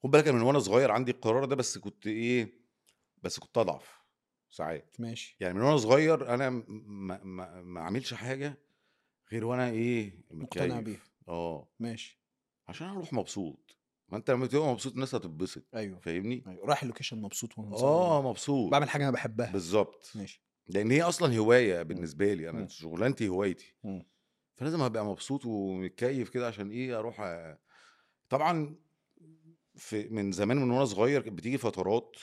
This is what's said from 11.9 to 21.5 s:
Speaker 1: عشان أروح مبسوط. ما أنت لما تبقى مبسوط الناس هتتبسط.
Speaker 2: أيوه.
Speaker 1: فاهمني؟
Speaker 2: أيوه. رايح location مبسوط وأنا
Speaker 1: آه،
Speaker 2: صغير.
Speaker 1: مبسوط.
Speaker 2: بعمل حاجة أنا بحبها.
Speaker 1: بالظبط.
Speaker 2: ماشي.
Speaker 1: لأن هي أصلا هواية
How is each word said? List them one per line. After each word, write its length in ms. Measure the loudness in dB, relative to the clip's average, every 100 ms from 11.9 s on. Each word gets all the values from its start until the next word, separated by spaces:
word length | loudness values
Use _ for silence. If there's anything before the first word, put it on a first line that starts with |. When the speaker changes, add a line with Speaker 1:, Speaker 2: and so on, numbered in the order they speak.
| -8 -14 _ _ _ _ _ -18
Speaker 1:
عشان 200 | -14 -10
أروح 260 | -10 -4
مبسوط. 640 | -4 -4 -6 -6 -8 _ _ _ _ _
ما 80 | -6
أنت 140 | 0
لما 160 | 2 4
تبقى 200 | 2 2
مبسوط 260 | 0 -4
الناس 220 | -4 -2 -4
هتتبسط. 480 | -6 -6 -6 -6 _ -8
Speaker 2:
أيوه. 240 | -8 -8
Speaker 1:
فاهمني؟ 440 | -6 -4 -2 -6 -8
Speaker 2:
أيوه. 180 | -8 -2
رايح 160 | 0
location 400 | -2 -8 -10 -8
مبسوط 360 | -8 -8 -10 -10
وأنا 140 | -8
Speaker 1:
آه، 40 | 0
Speaker 2:
صغير. 520 | 4 4 4 2 2
Speaker 1:
مبسوط. 420 | -4 0 2 4
Speaker 2:
بعمل 180 | 2 2
حاجة 140 | 0
أنا 80 | 0
بحبها. 400 | 0 -2 -4 -2
Speaker 1:
بالظبط. 600 | -2 2 2 2 -4 -16 -14
Speaker 2:
ماشي. 280 | -14 -16 _ _ -4
Speaker 1:
لأن 240 | 0 4
هي 100 | 4
أصلا 360 | 4 2 2 4
هواية 400 | 8